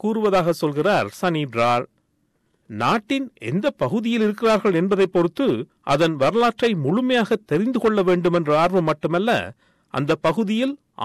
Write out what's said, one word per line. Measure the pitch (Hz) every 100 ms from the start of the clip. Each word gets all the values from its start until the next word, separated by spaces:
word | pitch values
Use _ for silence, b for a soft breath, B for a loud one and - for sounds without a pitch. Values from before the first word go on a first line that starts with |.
கூறுவதாக | 208 220 214 190 170 165
சொல்கிறார் | 156 143 175 180 104 -
சனி | 180 160 143
பிரார். | 117 120 120 - _ _ _ _ _ _ _ -
நாட்டின் | 107 120 226 - 269 262 - 113
எந்த | 160 277 -
பகுதியில் | 277 220 226 233 214
இருக்கிறார்கள் | 208 226 214 214 165
என்பதை | 190 196 185
பொறுத்து | 180 170 - 262 117 139 _ -
அதன் | 143 165 151
வரலாற்றை | 139 214 240 226 233 185 135
முழுமையாக | 208 254 247 214 226 -
தெரிந்து | 151 226 247
கொள்ள | 226 214 185
வேண்டும் | 180 175 170
என்ற | 147 151
ஆர்வம் | 175 190 160
மட்டுமல்ல, | 147 156 175 220 160 90 - _ _ _
அந்த | 131 143 160 160
பகுதியில் | 165 202 220 269 277 _ -